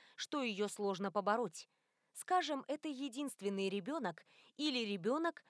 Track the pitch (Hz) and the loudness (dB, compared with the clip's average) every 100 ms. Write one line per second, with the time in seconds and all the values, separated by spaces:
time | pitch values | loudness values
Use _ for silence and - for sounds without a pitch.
0 | - - - 294 247 196 202 - 202 185 | -20 -12 -4 0 0 0 -2 0 0 0
1 | 196 202 196 175 165 - - _ _ _ | 0 2 4 2 2 -4 -16 _ _ _
2 | _ - - 370 302 277 - 294 320 254 | _ -14 2 4 4 0 -2 -4 -2 -4
3 | 277 233 285 - 202 196 190 202 185 320 | -4 -2 -4 -2 -2 0 0 0 -2 -2
4 | 196 160 - - - - 302 254 220 202 | -2 -4 -12 -20 -20 -2 0 0 0 0
5 | 185 294 330 - - | 2 2 0 -2 -12